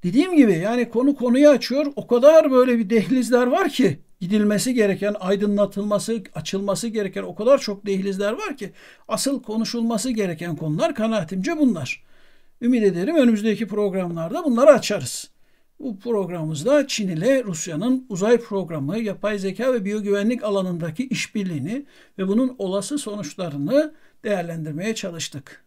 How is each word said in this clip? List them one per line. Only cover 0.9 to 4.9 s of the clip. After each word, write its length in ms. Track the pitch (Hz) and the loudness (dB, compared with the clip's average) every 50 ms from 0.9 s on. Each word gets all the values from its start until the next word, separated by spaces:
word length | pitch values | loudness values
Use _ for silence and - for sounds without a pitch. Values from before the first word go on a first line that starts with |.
| - 226 254 277 277 | 0 0 2 2 2
konuyu 340 | - 233 247 233 262 294 294 | 2 0 2 4 6 8 8
açıyor. 360 | 294 233 - - 240 277 302 285 277 | 8 6 2 -2 -2 -2 -2 -2 -4
O 120 | - - - | -8 -2 0
kadar 440 | 240 240 233 285 320 320 311 294 | 0 6 8 8 8 8 6 6
böyle 260 | 262 254 254 254 247 233 | 4 4 4 4 4 0
bir 120 | 233 185 | 0 2
dehlizler 580 | 226 226 190 156 240 262 240 208 247 240 247 247 | 2 0 2 2 0 0 2 2 2 2 2 4
var 220 | 262 349 392 339 | 2 2 2 0
ki 300 | - - 247 190 147 - - _ - _ - | 2 2 2 2 2 0 -8 _ -16 _ -6
gidilmesi 500 | 170 202 214 208 208 208 202 - 254 254 | 0 0 2 2 2 2 0 0 0 2
gereken, 420 | 247 214 202 | 2 2 2